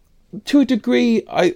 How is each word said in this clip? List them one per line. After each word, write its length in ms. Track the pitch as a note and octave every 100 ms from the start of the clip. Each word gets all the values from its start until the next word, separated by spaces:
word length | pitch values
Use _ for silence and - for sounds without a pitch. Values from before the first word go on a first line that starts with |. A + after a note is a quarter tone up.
| _ _ _ G#3 -
to 140 | C#4+
a 40 |
degree, 580 | C4+ A#3 A#3+ B3 A#3+ A3+ -
I, 220 | - F3